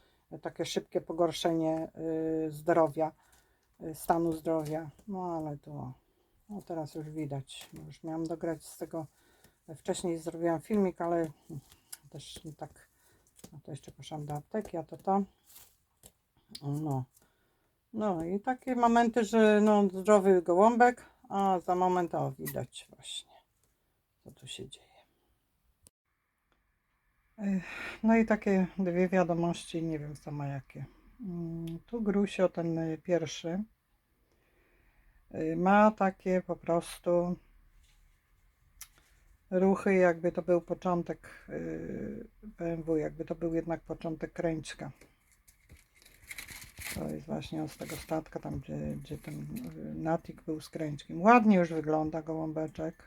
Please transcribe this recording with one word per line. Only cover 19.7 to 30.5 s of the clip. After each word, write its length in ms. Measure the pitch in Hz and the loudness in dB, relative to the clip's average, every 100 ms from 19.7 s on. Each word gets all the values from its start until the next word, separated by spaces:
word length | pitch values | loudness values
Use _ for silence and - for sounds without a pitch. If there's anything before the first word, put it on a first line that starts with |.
| 208 202 | 6 4
zdrowy 480 | 190 185 214 190 185 | 2 6 6 8 6
gołąbek, 640 | 170 175 220 233 240 247 - _ - | 6 6 8 8 6 4 -6 _ -8
a 300 | 196 196 185 | 0 2 2
za 160 | 175 180 | 2 2
moment, 400 | 185 180 170 165 | 2 2 0 -2
o, 160 | 139 | -4
widać 560 | 135 147 135 127 - - - | -4 -8 -6 -8 -12 -20 -20
właśnie, 360 | - - - - _ _ _ _ _ _ _ _ | -14 -14 -14 -20 _ _ _ _ _ _ _ _
co 80 | - | -20
tu 160 | - 131 | -20 -16
się 220 | - 131 | -14 -14
dzieje. 160 | - _ _ _ _ _ _ _ _ _ _ _ _ _ _ _ _ _ _ _ _ _ _ _ _ _ - | -18 _ _ _ _ _ _ _ _ _ _ _ _ _ _ _ _ _ _ _ _ _ _ _ _ _ -6
Ech, 260 | 202 190 - - - - | -2 -2 -2 -10 -12 -2
no 140 | 220 226 | 4 6
i 80 | 220 | 6
takie 420 | 214 208 190 180 - | 2 4 4 2 0
dwie 320 | 180 175 185 | 0 2 4
wiadomości, 720 | 185 170 170 170 170 - 170 | 4 4 2 0 -2 -6 -4
nie 160 | 165 156 | -2 -4
wiem 160 | 147 143 | -6 -12
sama 320 | - 147 | -10 -6
jakie. 380 | 143 | -6